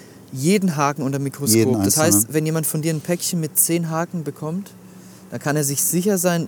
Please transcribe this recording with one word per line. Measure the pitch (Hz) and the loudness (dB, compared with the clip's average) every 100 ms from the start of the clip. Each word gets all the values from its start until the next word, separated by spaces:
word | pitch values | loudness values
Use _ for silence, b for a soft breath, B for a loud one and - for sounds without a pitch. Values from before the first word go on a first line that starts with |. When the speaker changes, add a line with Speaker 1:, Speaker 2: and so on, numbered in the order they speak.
| B B B | B B B
Speaker 1:
jeden | 131 151 208 185 151 | -4 2 2 2 2
Haken | 143 147 | 0 0
unter | 131 139 | -2 -2
Mikroskop. | 139 - 139 113 | -4 -4 2 4
Speaker 2:
Jeden | 110 113 | 4 4
Speaker 1:
Das | 98 151 | 2 2
heißt, | 156 101 | 4 2
Speaker 2:
einzelnen. | - | 2
Speaker 1:
wenn | 151 156 | 0 0
jemand | 160 156 | -2 -2
von | 156 | -2
dir | 156 | -2
ein | 156 | -2
Päckchen | 151 175 - 175 | -2 -4 -2 -2
mit | 156 - | -2 0
zehn | - 170 165 | 0 0 0
Haken | 160 170 175 143 | -4 -4 -6 -8
bekommt, | 135 156 180 202 - B B B B B | -8 -6 -6 -8 -16 B B B B B
dann | 123 | -6
kann | 151 151 | -2 0
er | |
sich | 139 139 | 0 -2
sicher | - 175 196 190 | 0 0 2 2
sein, | 175 170 | 2 0